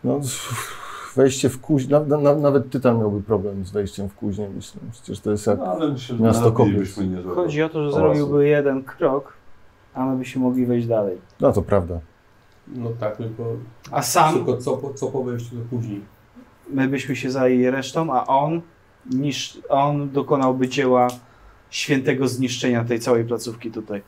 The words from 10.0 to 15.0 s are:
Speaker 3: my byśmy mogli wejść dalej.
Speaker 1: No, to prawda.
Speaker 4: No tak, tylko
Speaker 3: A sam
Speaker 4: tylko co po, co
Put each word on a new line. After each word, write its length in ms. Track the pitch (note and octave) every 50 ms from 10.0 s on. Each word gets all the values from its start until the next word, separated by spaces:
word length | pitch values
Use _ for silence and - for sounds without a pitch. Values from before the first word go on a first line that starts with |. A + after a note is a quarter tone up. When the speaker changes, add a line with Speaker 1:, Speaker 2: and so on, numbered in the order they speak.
| C3
Speaker 3:
my 100 | C3+ C3
byśmy 260 | B2+ B2+ B2 - C3
mogli 240 | B2+ B2+ B2 B2+ B2
wejść 200 | A#2+ B2 A#2+ A#2
dalej. 320 | A#2 A2+ A2 G#2 G2 F2+ F2 - - - _
Speaker 1:
No, 120 | - C#3
to 100 | - G#2
prawda. 380 | F2+ - G#2 G2 F2 D#2+ F2 E2 - _ _ _ _ _ _ _ _ _ _ _ _ -
Speaker 4:
No 220 | - B2+ A#2 A#2 A2+ -
tak, 160 | G#2+ G#2+ G#2+
tylko 280 | - A#2+ A2 - - A#2 A2+ A#2 - - - - - - -
Speaker 3:
A 120 | C3+ C3+
sam 320 | - - - F3+ D#3 D#3 E3+
Speaker 4:
tylko 220 | - - C3+ A#2+
co 200 | A#2 - C#3+ B2+
po, 180 | - - - -
co 120 | -